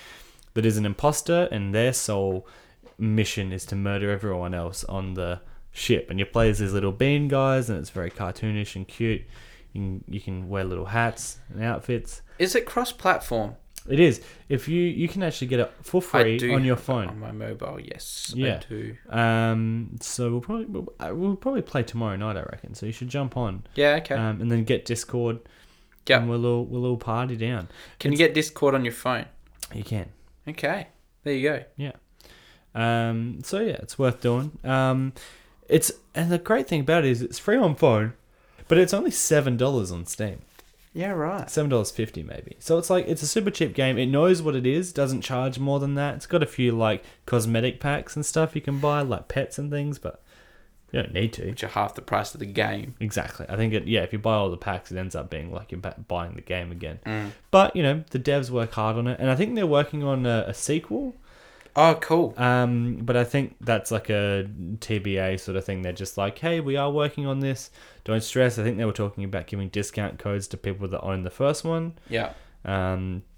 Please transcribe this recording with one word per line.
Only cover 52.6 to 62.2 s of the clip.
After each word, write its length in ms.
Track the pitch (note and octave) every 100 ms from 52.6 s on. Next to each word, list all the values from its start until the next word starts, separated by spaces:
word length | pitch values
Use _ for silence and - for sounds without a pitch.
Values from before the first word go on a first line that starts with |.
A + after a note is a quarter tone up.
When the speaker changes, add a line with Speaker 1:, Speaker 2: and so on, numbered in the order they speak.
| G#2+ G#2 A2 -
Speaker 1:
Exactly. 460 | A2 G2+ - - C#2+
I 80 | G2+
think 180 | A2+
it, 140 | G#2+ F2
yeah, 140 | A2
if 100 | F2+
you 80 | G#2+
buy 140 | A2+ G#2+
all 140 | G2
the 80 | F2
packs, 340 | - F#2 -
it 60 | F#2
ends 180 | E2 D#2+
up 140 | C#2
being 240 | D#2+ E2
like 180 | F2 G#2
you're 80 | F2+
ba-, 160 | F#2 - G2+
buying 240 | F2 E2+ E2
the 60 |
game 320 | - F2+ E2+
again. 260 | F2 D#2 D#2+ A2+
Speaker 2:
Mm. 260 | G#2+ G#2 - -
Speaker 1:
But, 220 | F#3+ G3 F3+
you 80 |
know, 200 | C#3+ D3+ -
the 100 | C3+
devs 300 | B2 C#3 B2
work 240 | B2 A2+
hard 240 | - G#2+ A2+
on 100 | A#2+
it, 100 | B2
and 100 | C3
I 60 | C3
think 200 | G#3+ A#3
they're 100 | F3+
working 360 | C#3+ D3 D3+
on 220 | C#3+ C3 B2
a, 180 | A2+ -
a 60 |
sequel. 640 | G#2 - D3+ - A3+ C4+ - - - - - -
Speaker 2:
Oh, 240 | - E3 D#3+
cool. 320 | - E3